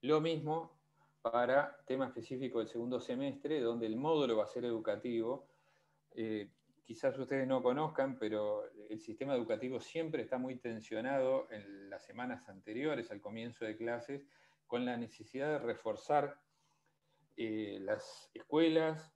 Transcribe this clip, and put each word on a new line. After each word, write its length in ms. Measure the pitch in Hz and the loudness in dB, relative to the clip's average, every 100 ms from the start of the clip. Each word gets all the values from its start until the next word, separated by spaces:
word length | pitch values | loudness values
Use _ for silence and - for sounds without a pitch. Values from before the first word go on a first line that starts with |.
Lo 220 | 127 156 | 6 4
mismo 580 | 160 160 151 160 160 - _ _ _ _ | 4 0 0 -2 -4 -14 _ _ _ _
para 560 | 117 117 120 135 143 - - | 2 4 6 6 4 -2 -2
tema 200 | 131 127 | 0 0
específico 540 | 123 113 127 131 120 | -2 -6 -4 -2 0
del 80 | 110 | -2
segundo 320 | 120 120 127 | -2 -2 -2
semestre, 600 | 123 123 139 - 147 156 | -2 -2 -2 -2 -2 2
donde 260 | 117 117 113 | 2 2 0
el 100 | 113 | 0
módulo 400 | 147 160 135 110 | 2 4 4 4
va 80 | |
a 40 | 104 | 2
ser 160 | 123 | 0
educativo. 840 | 120 113 110 104 123 117 113 139 - _ _ _ _ _ _ | -2 0 0 -2 0 0 0 -2 -6 _ _ _ _ _ _
Eh, 360 | - 110 107 101 _ _ _ | -6 -2 -2 -4 _ _ _
quizás 340 | - 117 139 135 | -14 0 0 0
ustedes 280 | 131 135 131 | 0 0 2
no 140 | 131 | 4
conozcan, 540 | 123 131 156 156 135 131 | 4 4 0 2 0 0
pero 440 | 107 107 104 104 113 - 107 | -2 0 2 0 -4 -12 -10
el 120 | 110 | -10
sistema 340 | 110 110 135 | -8 -6 0
educativo 460 | 131 113 113 127 127 | 0 2 -2 -2 -4
siempre 420 | - 160 160 151 | -4 -4 -2 -2
está 160 | 110 123 | -2 -2
muy 180 | 127 127 | -2 -6
tensionado 920 | 120 113 110 110 123 139 131 131 - | -6 -8 -4 -4 0 2 4 2 0
en 400 | 110 98 98 98 | -10 -12 -14 -12
las 140 | 98 | -14
semanas 440 | - 113 123 113 - | -12 -8 -6 -6 -10
anteriores 600 | 95 104 110 151 139 113 | -18 -8 -2 0 -2 -4
al 100 | 101 | -8
comienzo 440 | 101 110 117 113 | -8 -8 -8 -6
de 120 | 110 110 | -6 -4
clases, 460 | 117 117 - 139 - _ - _ _ | -2 -4 -4 -10 -10 _ -20 _ _
con 160 | 120 | -2
la 120 | 123 120 | 0 -2
necesidad 520 | 117 - 107 131 143 | -6 -10 -10 -4 0
de 100 | 151 | 0
reforzar, 800 | 117 110 113 101 - 147 139 - _ _ _ _ _ _ _ _ _ - | 0 -2 -2 -4 4 4 4 -4 _ _ _ _ _ _ _ _ _ -6
eh, 420 | 113 107 104 98 | -2 -2 -4 -6
las 500 | 98 107 - - - | -2 -2 -4 -16 -16
escuelas 800 | - - 151 165 160 160 156 - | -16 -2 4 6 6 2 0 -8